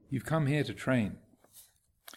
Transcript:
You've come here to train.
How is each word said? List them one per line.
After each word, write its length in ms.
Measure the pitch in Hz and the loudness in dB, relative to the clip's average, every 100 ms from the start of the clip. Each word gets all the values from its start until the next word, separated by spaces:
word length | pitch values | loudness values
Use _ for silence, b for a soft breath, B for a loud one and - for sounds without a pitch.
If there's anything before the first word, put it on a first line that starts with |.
| - | -6
You've 160 | 127 - | -6 0
come 200 | 160 139 | 0 2
here 160 | 147 | 2
to 120 | 113 | 0
train. 420 | 98 - 127 98 - - _ _ - - _ _ _ - | -2 2 2 2 -4 -16 _ _ -20 -20 _ _ _ -20